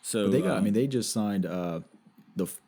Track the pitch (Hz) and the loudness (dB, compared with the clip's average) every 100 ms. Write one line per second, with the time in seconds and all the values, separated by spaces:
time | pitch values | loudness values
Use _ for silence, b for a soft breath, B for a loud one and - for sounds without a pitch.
0 | - 113 101 131 185 120 104 104 135 127 | -6 0 2 2 2 2 2 2 2 0
1 | - 113 104 98 87 90 87 82 - - | -2 -2 0 0 -2 -2 -4 -6 -10 -20
2 | - - - 92 90 - | -20 -20 -12 -6 -6 -6